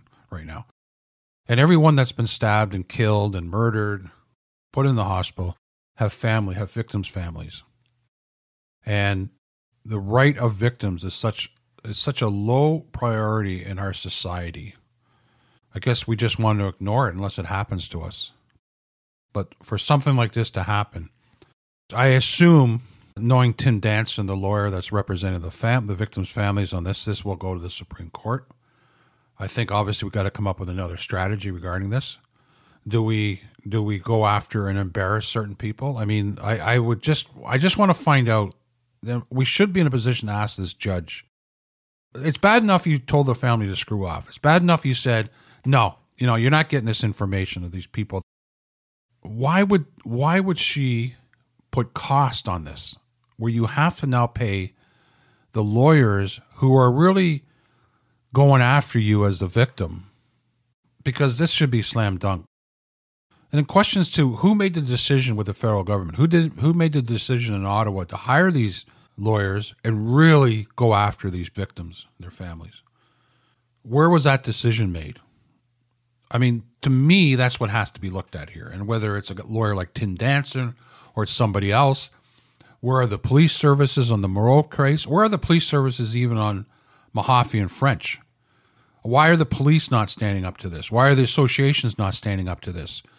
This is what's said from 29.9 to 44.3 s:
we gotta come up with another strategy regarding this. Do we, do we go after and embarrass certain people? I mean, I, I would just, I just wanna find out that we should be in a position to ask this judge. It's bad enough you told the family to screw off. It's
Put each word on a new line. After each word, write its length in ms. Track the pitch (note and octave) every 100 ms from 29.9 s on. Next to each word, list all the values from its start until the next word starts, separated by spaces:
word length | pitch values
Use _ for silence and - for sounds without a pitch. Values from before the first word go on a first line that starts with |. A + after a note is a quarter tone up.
| G#2 G2
we 40 |
gotta 200 | G#2+ G2
come 160 | - G2+
up 120 | F#2
with 100 | F2+
another 280 | F#2 F2+ E2+
strategy 540 | - F#2 F#2+ G#2+ G2
regarding 400 | F2+ F2+ F#2 G2
this. 260 | B2 - - _ _ _ _ _ _ G#2+
Do 160 | A#2
we, 400 | A2 A2 G#2 F#2 - _ G2+
do 140 | A2
we 180 | G#2 G2+
go 260 | A2+ A2+ G#2+
after 420 | G#2 - G#2+ G2
and 100 | G2
embarrass 500 | F#2 G2+ F#2+ G#2+ -
certain 280 | A2+ G#2 G2
people? 420 | G#2+ G#2+ C#3 B2
I 80 | G#2
mean, 320 | G#2+ G2+ G2+
I, 160 | G2+ A2
I 220 | G#2+ B2
would 220 | A#2 A2+
just, 260 | - D3 - - -
I 120 | C3
just 200 | F3+ -
wanna 160 | G3
find 340 | E3 - C#3 A#2
out 260 | A2 G2+ - _ _ _ _
that 200 | A2 A#2+ -
we 160 | B2+ B2+
should 260 | - G3+
be 80 | F#3
in 80 | D#3
a 40 |
position 360 | C3 A#2 A#2+ G#2+
to 60 |
ask 240 | G#2 G#2 -
this 160 | F2+
judge. 520 | - G2+ F2+ D#2 - - _ _ _ _ _ _ _ _
It's 240 | - D3+ -
bad 260 | G3+ A#3
enough 220 | G#3+ F3+ E3+
you 140 | C#3+
told 280 | - D3 C3+
the 60 |
family 340 | A#2 B2+ A#2 G2
to 80 | F2
screw 300 | - G#2+ F#2
off. 220 | -
It's 100 | -